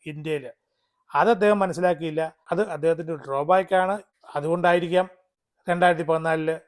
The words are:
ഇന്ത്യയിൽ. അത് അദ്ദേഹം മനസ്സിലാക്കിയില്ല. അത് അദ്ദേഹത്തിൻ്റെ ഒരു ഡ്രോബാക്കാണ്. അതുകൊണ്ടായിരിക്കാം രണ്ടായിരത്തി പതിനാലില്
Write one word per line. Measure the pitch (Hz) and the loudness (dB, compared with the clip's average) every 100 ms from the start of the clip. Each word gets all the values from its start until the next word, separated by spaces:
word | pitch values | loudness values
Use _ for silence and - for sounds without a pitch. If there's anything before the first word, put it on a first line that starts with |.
| 156 | -16
ഇന്ത്യയിൽ. | 151 151 151 127 - _ _ _ _ _ | -12 -6 -6 -8 -18 _ _ _ _ _
അത് | - 190 | 0 2
അദ്ദേഹം | 226 208 208 | 4 2 2
മനസ്സിലാക്കിയില്ല. | 190 160 180 160 160 156 160 - - | 0 0 0 0 -4 -4 -6 -8 -6
അത് | 170 214 | -2 -2
അദ്ദേഹത്തിൻ്റെ | 156 160 165 160 | -2 -2 -2 -4
ഒരു | 156 139 | -10 -6
ഡ്രോബാക്കാണ്. | 139 143 185 185 190 185 208 - _ - 147 | -4 2 2 4 2 2 -2 -8 _ -12 -6
അതുകൊണ്ടായിരിക്കാം | 151 175 175 175 170 180 185 - _ _ _ _ - | -2 0 2 2 2 0 0 -6 _ _ _ _ -6
രണ്ടായിരത്തി | 175 180 170 156 | 2 2 2 0
പതിനാലില് | 160 165 160 156 160 | -2 0 -2 -2 -6